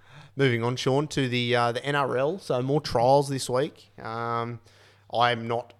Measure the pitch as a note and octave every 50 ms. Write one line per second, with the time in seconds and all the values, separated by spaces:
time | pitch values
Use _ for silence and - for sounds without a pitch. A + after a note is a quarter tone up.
0 | - - - D3 - - - C3+ C3+ C3 A#2 A#2 A2+ A#2+ B2+ B2 - C3+ C3 C#3
1 | D#3 D3+ - D3 C3+ B2 A#2+ B2 A#2+ A#2+ A#2+ A#2+ A#2+ A#2+ A#2 B2 C3 C#3 C#3+ C#3+
2 | C#3 B2 B2 B2 C3+ D3+ F#3 F#3+ - - C#3+ B2 B2+ C3 C#3+ D3+ - - - A#2+
3 | A#2 C3 C#3 C#3+ C#3+ C3+ C#3 C3 - - B2 B2+ C#3+ - - - - _ _ -
4 | B2 A2+ A2+ A#2 A#2 A#2 A#2 A#2 A#2 A#2 A#2+ A#2 - - - - - - _ _
5 | _ - - A2+ A#2+ A#2+ A#2+ A2+ A2+ A#2 A#2 A#2 - - - _